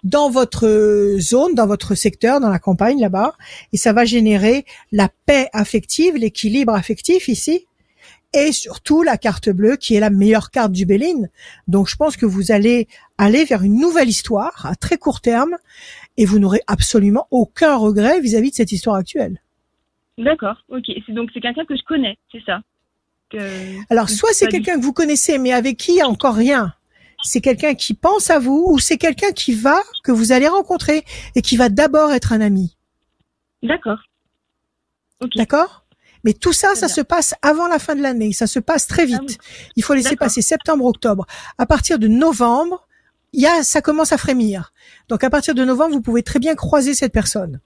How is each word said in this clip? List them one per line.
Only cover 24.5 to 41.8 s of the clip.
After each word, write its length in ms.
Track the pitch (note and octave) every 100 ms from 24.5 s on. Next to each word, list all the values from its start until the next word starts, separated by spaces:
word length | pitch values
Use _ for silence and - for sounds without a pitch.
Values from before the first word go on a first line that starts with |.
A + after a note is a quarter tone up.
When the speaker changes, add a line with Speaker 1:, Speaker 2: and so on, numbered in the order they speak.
Speaker 2:
du 60 | F#4
Speaker 1:
quelqu'un 160 | C#4+ E4
que 40 | B3+
vous 80 |
connaissez, 440 | C4 D#4+ D4 - C#4+
mais 140 | B3+
avec 240 | B3 B3 B3
qui 140 | -
il 40 | F4
n'y 60 |
a 60 | C#4
encore 280 | G#3+ C4+ A3
rien. 380 | A#3+ C#4 G3 - _ _ _ _
C'est 180 | - C4
quelqu'un 340 | C4+ A#3 D4+ C#4
qui 180 | -
pense 360 | G#3+ E4 G4+ -
à 100 | D#4+
vous, 260 | B3 C#4+ F4+
ou 100 | C#4+
c'est 180 | - D4+
quelqu'un 340 | E4 - G4+
qui 200 | - -
va, 280 | A3 B3+ E4 G#4 - -
que 60 |
vous 180 | A#3 A3+
allez 160 | B3+ C#4+
rencontrer, 560 | F#4+ - F4+ - D#4 - - - -
et 60 |
qui 160 | - A#3
va 100 | B3
d'abord 420 | G3+ D4+ D4+ D4+
être 180 | C4 -
un 80 | A3
ami. 360 | G#3+ F#3+ F3+ _ _ _ _ _ _ _ _ _
Speaker 2:
D'accord. 360 | A#3 D#4 A3+ G#3+ _ _ _ _ _ _ _ _ _ _ _ _
Ok. 100 | B3+ G#3+
Speaker 1:
D'accord ? 500 | A3 C#4+ - - _ _ _ _
Mais 100 | A3
tout 200 | G#3+ F4+
ça, 160 | D#4+ G4
Speaker 2:
Très 60 | G4+
Speaker 1:
ça 80 | F#4+
Speaker 2:
bien. 80 | -
Speaker 1:
se 60 |
passe 340 | C#4 E4+ - -
avant 260 | D4 D4+ F4
la 120 | D#4+
fin 160 | - C#4+
de 60 |
l'année. 300 | C#4 B3 G#3+
Ça 140 | F#3+ A3
se 120 | C4
passe 280 | - D#4+ -
très 180 | - D4+
vite. 140 | A#3
Speaker 2:
Ah 60 | C4+
oui. 420 | G#3+ - - - -
Speaker 1:
Il 80 |
faut 100 | -
laisser 180 | C#4 B3
Speaker 2:
D'accord. 160 | D4 C4+
Speaker 1:
passer 140 | -
septembre, 440 | G#3 D#4+ - D#4 B3
octobre. 400 | A3+ A#3 G3 F#3 - - -
À 80 | A#3+
partir 340 | D#4